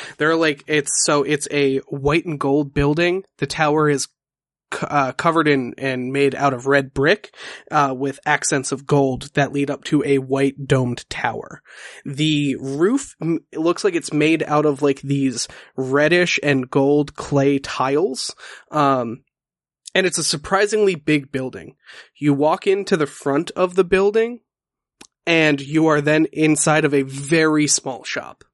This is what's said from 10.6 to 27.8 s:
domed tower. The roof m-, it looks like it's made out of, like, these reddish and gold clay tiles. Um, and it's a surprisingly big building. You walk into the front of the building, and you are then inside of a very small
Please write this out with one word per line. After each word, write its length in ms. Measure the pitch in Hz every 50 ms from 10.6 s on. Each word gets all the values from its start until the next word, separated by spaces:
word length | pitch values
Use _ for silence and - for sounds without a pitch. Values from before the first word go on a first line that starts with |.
| 139 -
domed 420 | 135 131 131 120 123 - - -
tower. 520 | - - - 120 113 113 - - - - _ _ - - - - - - -
The 520 | 143 139 131 151 156 151 147 147 139 127 -
roof 560 | 131 135 139 143 170 208 254 277 - - - -
m-, 180 | - 165 165 - _ _ -
it 60 | 156
looks 260 | 160 170 175 - -
like 100 | 202 170
it's 160 | 165 - -
made 320 | - 147 151 156 165 156 156
out 220 | - 147 151 151
of, 160 | 151 143 131
like, 180 | 147 143 135 -
these 480 | - 139 143 139 135 135 120 117 - - - - - - - -
reddish 640 | 131 131 135 143 147 156 170 175 175 170 - - -
and 260 | 147 139 135 127 127
gold 460 | - 143 135 139 147 147 147 - -
clay 440 | - - - 143 139 139 139 143 139
tiles. 760 | 139 - - - 127 135 139 147 180 240 262 - - - - _ - - - - - _
Um, 540 | - 151 143 139 135 127 120 117 110 - _ _ _ _ _ _ _ _ _ _ _ _ _ - -
and 100 | 185 190
it's 120 | 180 - 175
a 80 | 151
surprisingly 680 | - - 151 - - 190 190 214 208 220 214 208 196 185
big 360 | 147 - - 151 147 135 -
building. 460 | - 135 131 127 - 95 - 120 - _ _ - - - - _ _ -
You 160 | 143 147 143
walk 340 | 139 147 156 170 185 - 202
into 300 | 190 202 196 - 202 165
the 100 | 147 139
front 420 | - - - 143 139 151 170 -
of 240 | - - 185 180 180
the 100 | 190 190
building, 560 | 175 190 185 196 202 208 220 226 233 240 233 _ _ _ _ _ _ _ _ _ _ _ _ - - _ _ -
and 340 | 165 165 165 156 151 151 139
you 240 | 139 139 151 156 156 160
are 140 | 151 147
then 240 | 143 151 156 156 160 -
inside 540 | - 147 156 156 151 147 - 160 151 156 156
of 80 | 143 143
a 80 | 143 135
very 640 | 135 135 139 139 139 165 165 156 156 156 151 151 139
small 360 | - -